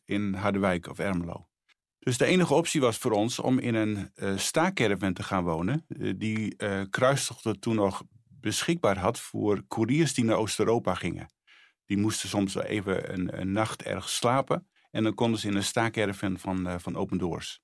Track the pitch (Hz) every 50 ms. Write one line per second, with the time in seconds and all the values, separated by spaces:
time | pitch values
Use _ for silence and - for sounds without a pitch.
0 | _ - 101 101 104 101 95 92 101 101 101 98 98 98 92 87 - - - -
1 | 85 101 92 90 85 85 - - - _ _ _ _ _ _ _ _ _ _ _
2 | - 135 123 - 143 120 175 185 175 139 143 156 165 - - 160 127 120 107 -
3 | - 127 110 101 107 117 120 - - 123 131 127 - 123 113 110 110 107 107 101
4 | 92 - _ - 101 98 98 95 - - - 156 165 190 196 - 123 104 101 95
5 | 101 95 90 - 104 - 101 95 87 87 82 80 87 95 139 160 - - - -
6 | - 104 98 95 104 110 110 110 110 101 - - 110 104 98 98 98 95 - -
7 | 131 127 143 135 - - - - - 113 104 - - 117 113 110 101 98 - -
8 | - - _ _ _ _ - - - 107 107 - - - 170 170 - 107 95 92
9 | 90 104 120 - - - - 110 107 104 101 95 - - - 110 113 107 143 156
10 | 165 139 - - 117 113 110 90 110 104 - - 107 104 113 120 - 98 90 -
11 | - 87 82 85 82 - _ _ _ _ - - - _ _ _ _ - 101 98
12 | 104 110 101 - - 95 - 101 98 98 - 95 - - - 107 95 101 92 -
13 | - - - 92 92 82 - 92 92 95 98 107 110 110 - - - - 98 92
14 | - - - - - 120 123 139 135 - 151 180 - _ _ _ _ _ - 113
15 | 110 113 107 - 120 117 113 107 107 104 101 98 98 - - 120 113 117 113 117
16 | 104 98 98 98 - 98 92 90 - 95 92 92 92 90 90 87 - - 87 82
17 | 98 95 98 90 92 85 82 78 - - - -